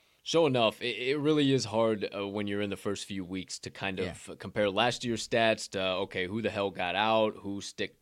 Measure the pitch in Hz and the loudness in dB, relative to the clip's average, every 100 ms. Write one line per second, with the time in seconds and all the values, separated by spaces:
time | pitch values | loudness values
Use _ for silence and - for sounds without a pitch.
0 | _ _ - 160 156 127 110 - 123 104 | _ _ -2 2 4 4 4 2 -4 -4
1 | 127 151 143 151 139 135 107 110 113 107 | -2 0 2 4 4 4 2 2 2 2
2 | 98 101 101 104 101 101 104 98 107 98 | -2 -4 -4 -2 -2 -2 -2 -2 -4 -4
3 | - 98 87 95 87 - 95 - 98 92 | -6 -8 -6 -6 -6 -10 -12 -6 -6 -4
4 | 92 - - 80 98 113 104 95 123 120 | -6 -6 -14 -14 -8 0 0 4 2 2
5 | 123 110 - 117 113 107 - 98 95 92 | -4 -4 0 2 4 2 -2 -2 -2 0
6 | 98 95 90 110 107 101 101 87 90 90 | -2 -2 -4 -2 -2 0 -2 -2 -2 0
7 | 110 110 107 - 101 101 - - 98 _ | 4 4 4 0 -8 -8 -8 -6 -8 _